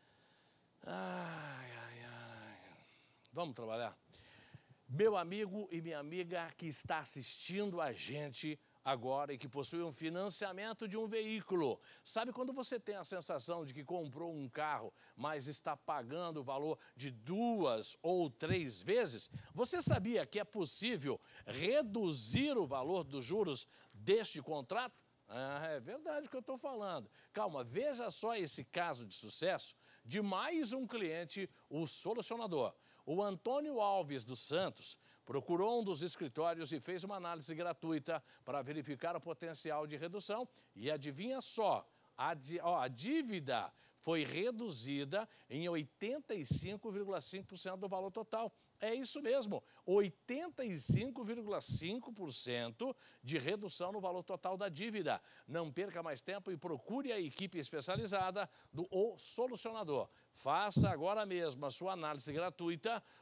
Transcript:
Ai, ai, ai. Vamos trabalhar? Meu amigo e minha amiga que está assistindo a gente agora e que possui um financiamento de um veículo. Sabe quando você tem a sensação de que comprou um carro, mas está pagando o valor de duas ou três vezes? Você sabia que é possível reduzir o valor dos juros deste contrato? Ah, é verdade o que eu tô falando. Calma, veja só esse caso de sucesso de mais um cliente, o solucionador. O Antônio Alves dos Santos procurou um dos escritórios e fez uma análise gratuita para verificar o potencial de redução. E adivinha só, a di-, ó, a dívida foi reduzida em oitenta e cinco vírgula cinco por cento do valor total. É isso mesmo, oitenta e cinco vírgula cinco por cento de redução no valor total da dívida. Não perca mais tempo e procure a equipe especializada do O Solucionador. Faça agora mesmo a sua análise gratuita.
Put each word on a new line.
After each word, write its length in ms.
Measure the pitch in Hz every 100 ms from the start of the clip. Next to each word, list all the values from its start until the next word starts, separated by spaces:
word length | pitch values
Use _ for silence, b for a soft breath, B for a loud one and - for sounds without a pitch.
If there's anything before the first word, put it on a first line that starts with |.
| B B B B B B B _
Ai, 840 | - 180 190 180 170 160 151 135 127
ai, 320 | 120 117 120
ai. 540 | 120 117 117 113 107 107 B B B B B B -
Vamos 220 | 135 170
trabalhar? 420 | 120 113 113 113 - _ B B B B B B B -
Meu 280 | 135 220 196
amigo 520 | 170 202 208 202 196
e 100 | 170
minha 200 | 165 151
amiga 520 | 147 180 170 175 165 -
que 100 | 165
está 320 | 143 - 160
assistindo 840 | 143 165 120 - - 190 208 175
a 120 | 147
gente 680 | 107 - 143 147 120 156 151 b b
agora 480 | 135 131 123 135 143
e 60 | 131
que 100 | 139
possui 320 | 139 127 170
um 120 | 170
financiamento 960 | 131 160 170 202 - 202 185 214 214 220
de 100 | 214
um 80 | 220
veículo. 720 | 226 220 220 - 185 143 - B B
Sabe 300 | - 220 240
quando 200 | 240 254
você 280 | 269 247 240
tem 160 | 208 202
a 80 |
sensação 600 | 165 185 160 151 143 170
de 80 | 147
que 120 | 127
comprou 500 | 131 180 151 143 170
um 140 | 156 131
carro, 440 | 151 151 135 110 B B
mas 320 | - 135 151 131
está 300 | 143 165 143
pagando 640 | - 147 117 156 170 156
o 40 |
valor 320 | 131 139 156 151 B -
de 160 | 139
duas 840 | 120 113 190 240 220 147 113 107 -
ou 260 | 165 180 160
três 540 | - 160 185 143 110
vezes? 480 | 104 226 196 113 - B B
Você 260 | 160 247 349
sabia 460 | - 262 196 220 143
que 140 | 202
é 40 |
possível 760 | 202 220 160 - 226 208 135 110 B B -
reduzir 1120 | 123 175 247 214 214 190 139 113 123 285 254
o 80 | 147
valor 380 | 135 135 185
dos 200 | 139 139
juros 440 | 123 202 185 127 - B B
deste 480 | 104 107 214 202 151
contrato? 640 | 135 151 123 208 254 - _ _ -
Ah, 360 | 113 135 143 160
é 120 | 147
verdade 460 | 120 262 311 294 294
o 40 |
que 60 | 262
eu 60 |
tô 160 | 220 254
falando. 500 | 285 240 202 160 98 B B
Calma, 300 | 202 208 143
veja 480 | 117 151 285 247 226
só 240 | - 220
esse 300 | 226 165 -
caso 420 | 131 170 175 127 110
de 80 |
sucesso 640 | - 107 - 185 165 - B B B
de 160 | 117 180
mais 520 | 202 185 269 339 247
um 120 | 262
cliente, 640 | 240 233 175 165 170 196 185 B B
o 160 | 143 165
solucionador. 880 | - 170 233 - 233 220 160 110 B B B -
O 160 | 175
Antônio 580 | 202 185 247 277 302 254
Alves 440 | 202 196 156 135
dos 160 | 113 127
Santos 580 | - 156 180 - - - B B
procurou 560 | - 135 131 175 208 240
um 40 |
dos 180 | 202 151
escritórios 720 | 175 - 151 151 170 165 147
e 80 | 151
fez 240 | 165 180
uma 120 | 185 196
análise 380 | 175 170 151
gratuita 680 | 160 175 160 165 156 156 160 B B
para 160 | - 143
verificar 520 | 131 151 120 127 165 175
o 40 |
potencial 640 | 170 156 165 156 160 151 151
de 100 | 147
redução. 520 | 165 196 - 214 254 B B
E 160 | 98 123
adivinha 500 | 151 147 139 220 262
só, 480 | - - 202 117 - b b -
a 180 | 143
di-, 260 | 165 131 170
ó, 200 | 170 170
a 80 | 131
dívida 840 | 117 185 320 254 190 135 120 90 B B _
foi 280 | - 165
reduzida 1040 | 135 147 226 226 233 135 123 143 139 190 220 B -
em 200 | 135 175
oitenta 640 | 170 151 - 208 294 -
e 100 | 208
cinco 460 | 139 147 175 202 226
vírgula 300 | 196 196 185
cinco 260 | - 190 185
por 100 | 185
cento 220 | 190 185
do 100 | 196
valor 220 | 185 190
total. 420 | 220 214 220 226 b b -
É 120 | 214
isso 300 | 240 262 294
mesmo, 400 | 226 269 214 160 B B -
oitenta 800 | 202 202 - - 254 349 -
e 100 | 247
cinco 480 | 165 - - 247 254
vírgula 380 | 214 233 208 180
cinco 520 | - - 165 240 247
por 200 | 208 170
cento 640 | 123 127 120 117 113 262 B B B
de 160 | 123 156
redução 540 | 131 208 202 - 175
no 80 | 208
valor 240 | 185 180
total 320 | 175 180 185 190
da 120 | 202
dívida. 540 | 151 226 214 151 107 B B -
Não 240 | 165 160
perca 320 | 135 196 170
mais 180 | 165 135
tempo 300 | - 196 190
e 60 | 170
procure 560 | 180 143 156 240 269
a 80 | 214
equipe 380 | 160 - 190 175
especializada 920 | 135 156 143 196 226 196 185 190 185 B B
do 160 | 135 180
O 260 | 190 220 170
Solucionador. 960 | - - 254 220 226 226 175 139 - B B
Faça 580 | - 135 160 208 - 127
agora 340 | 160 170 214
mesmo 400 | 208 180 165 127
a 60 | 143
sua 220 | - 185
análise 400 | 185 156 147 151
gratuita. 680 | 147 180 - 170 170 220 226 B B